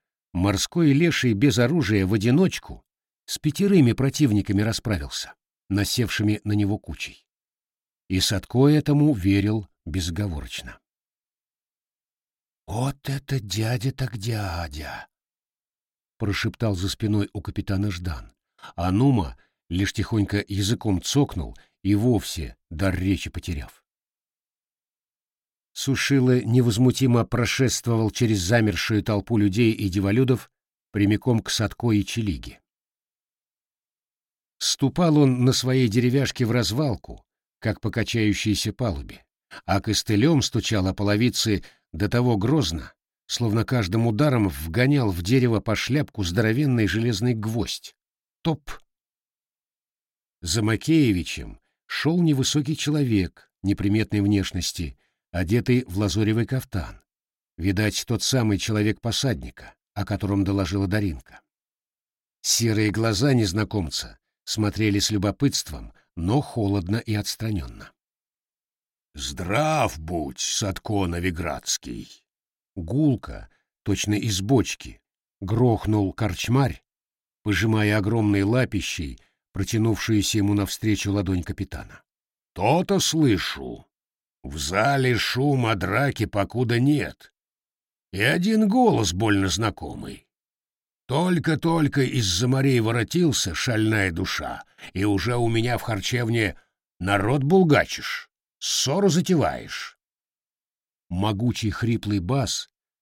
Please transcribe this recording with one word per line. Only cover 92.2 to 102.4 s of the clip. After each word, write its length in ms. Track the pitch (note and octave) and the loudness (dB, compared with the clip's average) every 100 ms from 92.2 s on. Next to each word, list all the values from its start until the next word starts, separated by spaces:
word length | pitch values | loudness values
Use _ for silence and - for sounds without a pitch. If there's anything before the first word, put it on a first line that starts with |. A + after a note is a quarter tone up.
| G2+ F2 B2 | 0 0 2
морей 320 | C3+ C#3 B2+ | 2 4 2
воротился, 760 | A2 A#2 G#2+ E3+ E3+ A#2 F#2 E2 | 2 0 0 2 2 2 -2 -4
шальная 560 | - A2+ G#2+ G#2+ F#2+ | -2 0 2 2 0
душа, 520 | E2+ F#2 - C2 - - _ - | 0 -4 -6 -8 -10 -14 _ -12
и 120 | F#2+ G#2 | -4 0
уже 320 | G2 A#2 A#2+ | 0 0 0
у 100 | A#2 | 2
меня 320 | A2+ A#2+ A2+ | 2 0 0
в 20 | |
харчевне 720 | - G#2 - B2 A#2 A#2 G#2 - _ _ _ _ | -2 -4 -2 -2 0 0 0 -2 _ _ _ _
народ 420 | F2+ G2+ G#2 C3+ | 0 2 2 0
булгачишь, 880 | C#3 F#3+ F3 B2+ - - - - - _ _ _ | 4 6 6 4 2 -4 -8 -10 -12 _ _ _
ссору 500 | - - B2+ E3 G3 | -6 -2 0 2 4
затеваешь". 880 | D#3+ F3+ E3+ F2+ B1+ - - - - _ _ _ _ _ _ _ _ _ _ _ | 4 2 2 2 -2 -10 -12 -14 -18 _ _ _ _ _ _ _ _ _ _ _
Могучий 640 | F2+ G#2+ G2+ A#2+ A2 G#2+ | -2 -2 0 -2 0 -4
хриплый 480 | - A#2 A2 G2+ G#2 | -2 -2 -2 -2 -2
бас, 500 | F2 C3+ | 0 -2